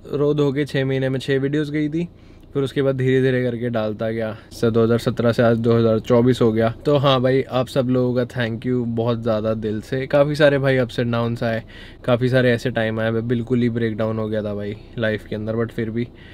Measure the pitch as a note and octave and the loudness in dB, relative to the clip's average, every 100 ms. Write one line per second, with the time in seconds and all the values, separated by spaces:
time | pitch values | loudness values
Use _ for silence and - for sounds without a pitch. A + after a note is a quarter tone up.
0 | - C#3+ D3 D3 C#3+ C3+ C#3+ C#3 C3+ C3+ | -6 -2 0 2 0 0 -2 -2 0 0
1 | C3 C3 - C3+ C3+ D3 D3 D3 D3+ D#3 | -2 -4 -2 0 0 -2 -2 -2 -2 -4
2 | E3+ - - - - C#3+ C#3 - C3+ C3+ | -6 -10 -20 -20 -10 -4 -2 0 0 0
3 | B2+ C3 C3 B2+ B2 A#2 A#2+ A#2 G#2+ G#2+ | 2 2 2 2 -2 -2 -4 -2 -2 -4
4 | A2+ A2+ A2 G#2 - - A#2+ A2+ A2+ A#2 | -4 -4 -6 -8 -16 -2 0 4 4 2
5 | - A#2 A#2 A2+ A#2 A#2 A#2 A#2 A2+ A2 | 0 0 0 4 4 4 2 4 4 2
6 | - A#2+ B2 A#2+ A#2+ A2 A2+ A#2 - C#3+ | 2 4 4 4 2 2 0 0 0 2
7 | C#3 C3 B2+ C3+ B2+ B2 B2 C#3+ B2+ B2+ | 4 4 2 0 0 -2 -2 -2 0 2
8 | B2 B2 B2 B2+ A#2 A2+ B2+ B2 A#2 A#2 | 2 0 -2 -4 -4 -4 -2 -2 -2 -2
9 | A#2 A#2 A#2 G#2+ A2 A2 A2 G#2+ - C3 | 0 -2 0 -2 0 -2 -2 -6 -4 -6
10 | C3+ D3 C#3+ D3 D3+ C#3 C3+ C3 A#2+ - | 0 2 2 4 4 4 2 2 0 -2
11 | A#2+ A#2 A#2 A#2 A#2+ A2+ - - - - | -2 0 -2 -2 -2 -4 -8 -18 -20 -10
12 | - A#2+ B2+ C3 B2 A#2 C3 A#2 A2 A2 | -2 0 2 2 4 2 0 -2 -2 0
13 | A2 A2+ A#2 B2 A2+ B2 A#2+ A#2 A2+ G#2+ | -2 -2 -2 -2 0 0 0 0 -2 -2
14 | A2 A2 A2 A2 G#2 G2+ G#2 G#2+ - - | -2 -2 -2 -4 -4 -6 -8 -10 -12 -4
15 | A2 G#2+ - G#2+ G#2+ A2+ A2+ - A2+ A2 | -2 -2 -6 -8 -4 -2 -4 -4 -4 -4
16 | B2 - - | -6 -10 -20